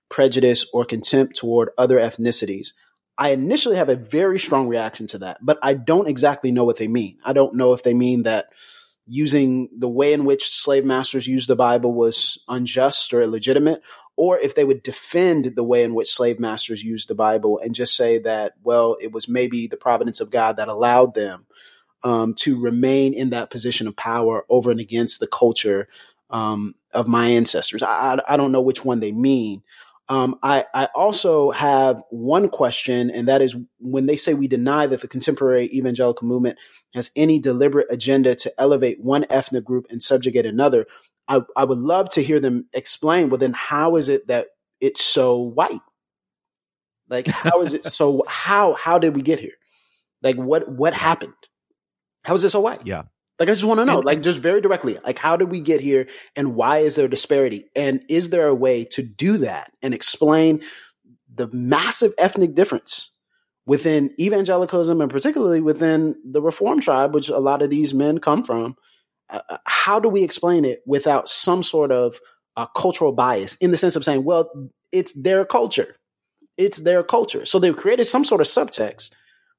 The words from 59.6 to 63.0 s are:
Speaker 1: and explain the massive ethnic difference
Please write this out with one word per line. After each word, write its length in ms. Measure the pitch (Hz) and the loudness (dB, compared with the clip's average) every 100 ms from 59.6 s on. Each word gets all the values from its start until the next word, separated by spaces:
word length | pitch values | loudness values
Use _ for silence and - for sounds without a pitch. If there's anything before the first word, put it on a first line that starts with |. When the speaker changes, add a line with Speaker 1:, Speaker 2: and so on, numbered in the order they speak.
| - _ | -12 _
Speaker 1:
and 120 | 135 | -6
explain 680 | 120 - - 151 156 160 156 - - - _ _ _ _ | -2 0 2 4 4 4 2 -2 -20 -20 _ _ _ _
the 140 | 120 120 | -10 -8
massive 580 | 123 123 147 165 - 220 - | -6 0 0 2 0 0 2
ethnic 360 | 185 202 175 | 0 2 0
difference 640 | 147 202 117 - - | 2 0 0 -4 -4